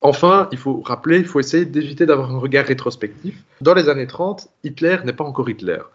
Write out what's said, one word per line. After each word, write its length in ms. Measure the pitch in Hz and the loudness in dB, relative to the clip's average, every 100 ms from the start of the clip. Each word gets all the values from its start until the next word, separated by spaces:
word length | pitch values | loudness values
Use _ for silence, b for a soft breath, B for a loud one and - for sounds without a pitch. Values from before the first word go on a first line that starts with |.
Enfin, 460 | 139 139 175 196 185 | 0 4 4 4 2
il 60 | 131 | -4
faut 240 | 135 123 | -6 -6
rappeler, 360 | - 120 156 175 | -4 -6 2 2
il 80 | 175 | 2
faut 140 | 151 | -2
essayer 260 | 135 160 175 | 0 0 0
d'éviter 400 | 143 151 139 165 | -4 -4 0 4
d'avoir 260 | 143 127 | 4 2
un 60 | 131 | -4
regard 280 | 131 139 139 | 0 0 0
rétrospectif. 760 | 131 123 - 104 - 180 - _ - | -2 -4 -6 -10 -10 -14 -14 _ -2
Dans 120 | 139 | 4
les 160 | 185 151 | 4 4
années 180 | 139 123 | 0 -2
trente, 420 | - 180 185 - _ | -6 -6 -6 -14 _
Hitler 340 | 151 135 165 185 123 | -12 -2 0 0 -2
n'est 80 | |
pas 100 | 123 | -6
encore 260 | 151 135 120 | -6 -4 -6
Hitler. 300 | 104 92 80 - | -4 -6 -6 -8